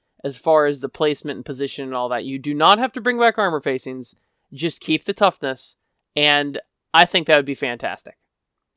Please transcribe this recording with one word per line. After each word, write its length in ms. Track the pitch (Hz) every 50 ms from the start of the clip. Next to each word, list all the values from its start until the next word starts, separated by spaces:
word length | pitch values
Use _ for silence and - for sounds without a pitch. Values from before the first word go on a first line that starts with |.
| _ _ _ _ -
as 140 | 143 131
far 280 | - - 165 156 151 147
as 140 | 147 143 131
the 100 | 139 131
placement 480 | - - 156 151 143 - - 147 117
and 80 | 95 -
position 400 | 156 131 131 139 131 - 147 135
and 80 | 131 131
all 160 | 123 123 120
that, 160 | 123 117 92
you 140 | 135 135 135
do 140 | 127 147 147
not 260 | 147 156 185 208 220
have 120 | 262 233 -
to 80 | 240
bring 180 | 202 247 240 233
back 180 | 233 233 214
armor 240 | 226 202 175 160 139
facings, 540 | - 143 131 127 - 135 131 131 120 - - _ _ _ _ _ _ _
just 300 | 147 131 165 160 - -
keep 220 | - - 156 151 -
the 100 | 196 196
toughness, 640 | - 208 180 - - 147 135 131 - - - - _ _ _ _ _ _ _ -
and 440 | 147 147 147 147 143 143 143 139 - - _ _ _ _ _ -
I 120 | 165 175
think 220 | - - 180 151
that 80 | 165 156
would 100 | 147 139
be 80 | 143 135
fantastic. 640 | - 139 123 120 - - 92 95 - - - - _ _ _ _ _ _ _ _ _ _ _ _